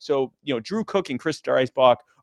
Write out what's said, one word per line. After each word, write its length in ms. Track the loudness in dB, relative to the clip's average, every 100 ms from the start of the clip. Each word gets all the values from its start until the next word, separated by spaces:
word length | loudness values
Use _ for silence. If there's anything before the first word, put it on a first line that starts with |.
So, 320 | -4 -2 -2 _
you 100 | -6
know, 60 | -6
Drew 240 | -4 -6
Cook 260 | -4 -4 -4
and 100 | -6
Chris 200 | -6 -6
Dreisbach 580 | 0 0 0 4 4 4 _ _